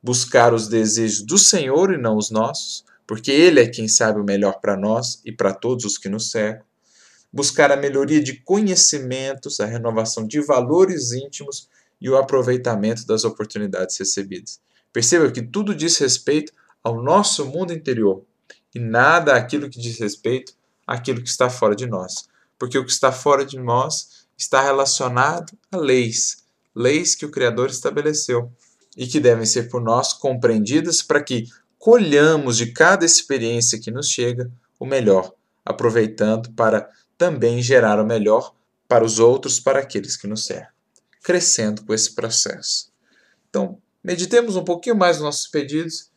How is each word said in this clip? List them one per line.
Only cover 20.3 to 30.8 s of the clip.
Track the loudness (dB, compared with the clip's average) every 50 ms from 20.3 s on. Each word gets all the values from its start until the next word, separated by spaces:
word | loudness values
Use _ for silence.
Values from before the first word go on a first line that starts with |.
| -4 -4 -6 -12 _ _ _ _ _ _ _
àquilo | -8 -8 -6 -4 -6 -6 -6 -6
que | -8
está | -2 0 0 0
fora | 0 0 0 0 0
de | 0 -4
nós. | -6 -6 -8 -8 -8 -12 -14 -14 _ _ _ _ _ _ _
Porque | -10 -4 -4 -4
o | -2
que | -2
está | -4 0 0 0 0
fora | 0 2 2 2 2 2
de | -4 -8 -10
nós | -4 0 0 0 0 -2 -4 -8 -10 _ _ -20 _ _ _
está | _ -8 0 2 2 2
relacionado | 2 2 2 2 0 0 -2 -2 -2 0 0 0 0 0 -4 -8 -12 -20 _ _ _
a | -8
leis, | -4 0 2 2 2 2 0 -2 -4 -4 -4 -6 _ _ _ _ _ _ _ _
leis | -2 0 2 2 2 0 -2 -4
que | -4 -6
o | -8
Criador | -4 -2 -2 0 0 0 -2 -2
estabeleceu | -4 -4 -6 -4 -4 -2 -2 -2 -2 -2 -4 -2 -2 -2 -2 -6 -14 _ _ _ _ _ _ _ -14
e | -12 -10
que | -2 -2 4
devem | 6 6 6 6 2
ser | 0 0 -2 -2 -4
por | -6 -4
nós | 0 2 0 2 0 -2 -6
compreendidas | -2 -2 -2 -2 2 2 2 2 2 0 2 0 0